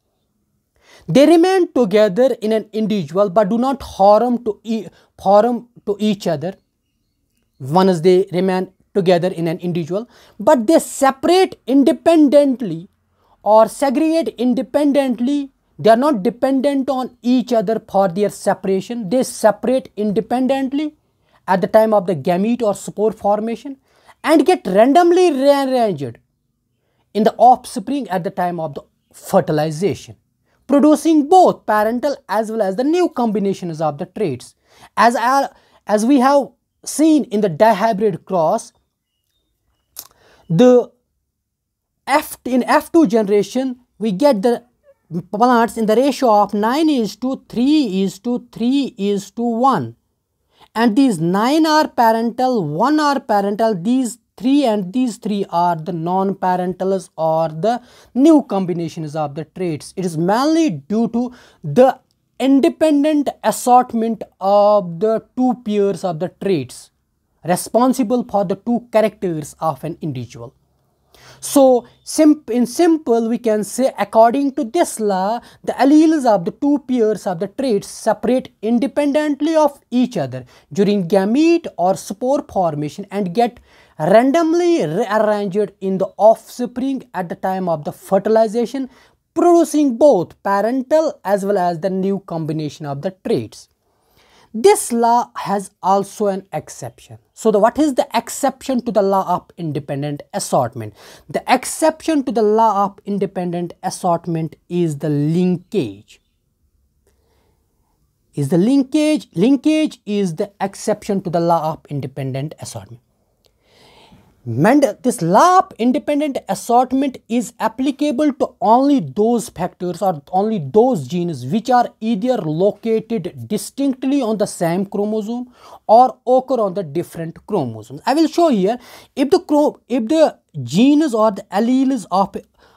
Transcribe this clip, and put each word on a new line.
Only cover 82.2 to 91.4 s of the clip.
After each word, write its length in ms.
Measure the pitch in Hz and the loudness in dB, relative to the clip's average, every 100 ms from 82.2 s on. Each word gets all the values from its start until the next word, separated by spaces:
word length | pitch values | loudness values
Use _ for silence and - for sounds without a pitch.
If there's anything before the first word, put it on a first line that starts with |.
| 247 285 - | -4 -4 -4
formation 560 | 202 170 147 151 - 196 | -4 -2 -2 -8 -10 -10
and 240 | 196 190 170 | -6 -4 0
get 240 | 240 - _ _ _ - | -2 -2 _ _ _ -6
randomly 840 | 160 208 262 277 330 339 349 339 170 | 2 4 4 2 2 2 2 0 0
rearranged 880 | 165 226 214 214 208 202 190 202 - | -2 -2 0 0 0 -2 -4 -4 -4
in 160 | 190 190 | -6 -4
the 160 | 190 - | -4 2
offspring 920 | 208 220 - - 247 247 269 269 - 180 | 4 4 -2 -10 -8 -6 -6 -6 -8 -10
at 160 | 175 | -8
the 60 | - | -6
time 340 | 196 190 185 | -6 -4 -4
of 140 | 160 147 | -4 -6
the 80 | |
fertilization, 960 | - - 196 208 220 226 220 233 269 262 _ _ _ _ | -12 -2 0 2 2 2 0 -4 -4 -10 _ _ _ _
producing 640 | - 339 339 320 302 294 226 | 0 4 6 4 2 0 4
both 460 | 302 208 160 - | 4 4 0 -8
parental 800 | 202 202 214 262 247 311 311 - 185 | -4 -2 0 -2 0 0 0 -4 -4
as 220 | 202 | -2